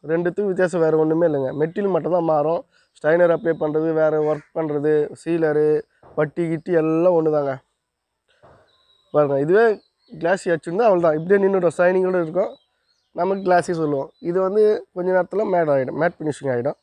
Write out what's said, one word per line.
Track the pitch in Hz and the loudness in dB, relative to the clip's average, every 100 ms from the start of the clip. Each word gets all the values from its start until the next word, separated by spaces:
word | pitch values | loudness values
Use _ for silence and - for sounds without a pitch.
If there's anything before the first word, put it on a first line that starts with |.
ரெண்டுத்துக்கும் | 147 165 175 170 208 | -2 -2 -2 -2 -4
வித்தியாசம் | 185 185 180 | 0 0 2
வேற | 160 156 | 2 2
ஒண்ணுமே | 156 160 170 | 2 2 0
இல்லைங்க. | 147 131 139 | 0 -4 -2
மெட்டீரியல் | 160 190 202 | -4 -2 -2
மட்டும்தான் | 175 147 175 | -2 -2 -2
மாறும். | 165 156 151 170 - _ _ | 0 0 0 -4 -8 _ _
ஸ்டைனர் | _ 151 170 175 | _ 0 4 4
அப்ளை | 165 165 160 | 2 0 -2
பண்றது, | 156 151 160 | -2 -2 -2
வேற | 160 156 156 151 147 | 0 0 2 0 -2
ஒர்க் | - 165 | -6 -6
பண்றது, | 160 147 151 151 147 135 - | -4 -2 0 0 0 -6 -4
சீலரு, | 170 160 151 151 151 - _ - - | 0 0 2 2 0 -4 _ -10 -4
பட்டி | 151 - 165 | -4 -2 -4
கிட்டி | 160 170 | -4 -2
எல்லாம் | 170 160 160 180 | 0 2 2 2
ஒண்ணுதாங்க. | 170 160 151 139 131 _ _ _ _ _ _ _ _ _ _ _ _ _ _ _ | 2 2 0 -2 -6 _ _ _ _ _ _ _ _ _ _ _ _ _ _ _
பாருங்க, | 151 147 139 | 0 2 0
இதுவே | 151 190 233 196 _ _ _ | 2 4 2 0 _ _ _
கிளாஸி | 160 160 185 - | -6 -2 -2 0
அடிச்சிருந்தா | 165 - 180 | -4 -2 0
அவ்வளவுதான். | 233 185 170 151 | 2 4 2 0
இப்படியே | 165 202 190 | 0 2 2
நின்னுடும், | 196 175 - | 2 0 2
ஷைனிங்கோட | 180 185 185 185 | 2 2 0 0
இருக்கும். | 160 180 226 262 _ _ _ _ _ | -2 -2 -4 -6 _ _ _ _ _
நமக்கு | - 185 196 190 | -6 -4 -2 2
கிளாஸி | 180 170 | 2 2
சொல்லுவோம். | 170 156 139 156 _ | -4 -2 -2 -6 _
இது | 170 175 | -4 -2
வந்து | 190 208 214 214 - | 0 2 2 2 -6
கொஞ்ச | 180 180 | -6 0
நேரத்துல | 185 175 185 | 0 0 -4
மேட் | 214 175 160 | 0 0 2
ஆயிடும், | 139 127 156 | 0 0 -2
மேட் | 170 - | -4 -2
ஃபினிஷிங் | 156 139 139 | -8 -6 -4
ஆயிடும். | 123 127 - | -2 -4 -8